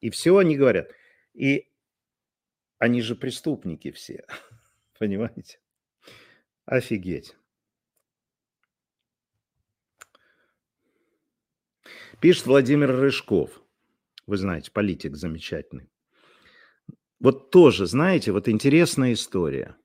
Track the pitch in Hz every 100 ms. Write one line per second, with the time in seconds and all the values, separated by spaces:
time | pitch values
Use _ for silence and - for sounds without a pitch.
0 | 113 - - 190 180 143 135 95 - -
1 | _ _ _ - 139 139 - _ _ _
2 | _ _ _ _ _ _ _ _ 120 120
3 | 110 117 135 123 - 143 95 78 - -
4 | - - - - - _ _ _ _ _
5 | 110 98 117 - - - _ _ _ _
6 | - - - _ _ _ - 127 - 110
7 | 90 76 - _ _ _ _ _ _ _
8 | _ _ _ _ _ _ _ _ _ _
9 | _ _ _ _ _ _ _ _ _ _
10 | - _ _ _ _ _ _ _ _ _
11 | _ _ _ _ _ _ _ _ - -
12 | - - 165 180 127 139 127 147 143 127
13 | 139 131 - 98 67 - _ _ _ _
14 | _ - - 101 95 82 - - 104 85
15 | 80 73 85 80 - 80 - 64 - _
16 | _ _ _ _ _ _ _ _ _ -
17 | _ _ 123 131 - 185 160 92 92 123
18 | 175 180 - 98 104 107 139 151 170 -
19 | 127 113 - 98 82 67 - -